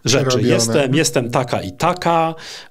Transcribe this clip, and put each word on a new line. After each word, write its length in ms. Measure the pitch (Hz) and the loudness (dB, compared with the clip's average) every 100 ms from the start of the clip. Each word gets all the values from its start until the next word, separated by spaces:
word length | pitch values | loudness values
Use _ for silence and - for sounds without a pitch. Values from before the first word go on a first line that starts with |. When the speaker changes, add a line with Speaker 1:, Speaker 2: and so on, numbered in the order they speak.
Speaker 1:
rzeczy. 220 | - 131 131 | 0 2 2
Speaker 2:
Przerobione. 280 | 127 123 | 2 2
Speaker 1:
"Jestem, 400 | 120 117 113 135 | 2 2 2 2
jestem 360 | 135 156 - 170 | 2 0 0 0
taka 320 | 139 127 107 | 0 0 -2
i 100 | 92 | -6
taka", 600 | - 160 175 175 170 165 160 - - - | -2 -2 0 0 0 0 -4 -12 -18 -10